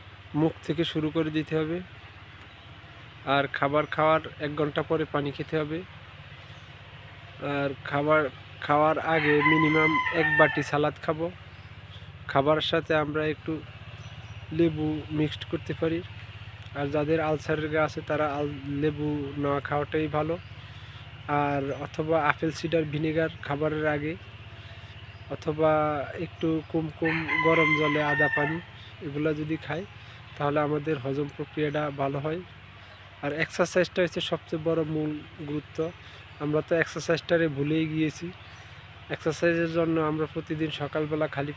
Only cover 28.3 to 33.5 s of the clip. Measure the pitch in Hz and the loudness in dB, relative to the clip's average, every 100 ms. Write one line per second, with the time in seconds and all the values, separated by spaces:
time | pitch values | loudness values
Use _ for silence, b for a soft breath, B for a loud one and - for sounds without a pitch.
28.3 | - 147 160 180 B B - 165 143 156 | 4 0 -2 -6 B B -12 -8 -2 0
29.3 | 151 156 156 - 151 202 - B B - | 0 -2 -4 -4 -6 -8 -14 B B -14
30.3 | - 143 147 147 151 147 151 131 139 147 | -2 0 2 2 0 0 -2 -2 -2 -2
31.3 | - 147 - 151 147 151 143 139 139 151 | -4 -8 -2 0 0 -2 0 0 0 -2
32.3 | 170 180 - - - B B B - 143 | -4 -6 -16 -20 -20 B B B -6 -4
33.3 | 151 160 | -2 -2